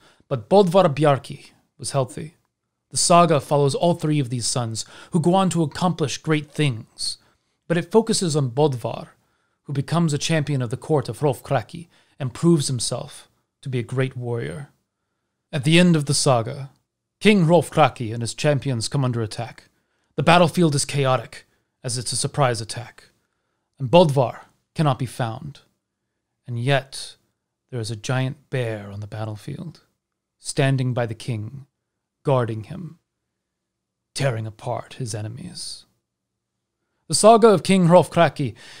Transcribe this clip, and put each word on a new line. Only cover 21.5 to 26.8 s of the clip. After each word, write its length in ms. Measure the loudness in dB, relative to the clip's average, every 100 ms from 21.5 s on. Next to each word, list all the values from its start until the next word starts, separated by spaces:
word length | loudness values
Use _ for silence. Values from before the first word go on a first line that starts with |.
| _ _ _
as 140 | -10 -8
it's 140 | -6
a 40 | -6
surprise 440 | -6 0 0 0
attack, 500 | -8 -12 -16 -20 -20 _ _ _ _ _ _ -10
and 120 | 4
Bodvar 500 | 6 6 4 -2 -4 -18 _ _
cannot 240 | -4 -2 -2
be 80 | -6
found. 540 | -8 -8 -8 -14 -18 _ _ _ _ _ _ _ _ -12
And 120 | -6
yet, 580 | 0 -2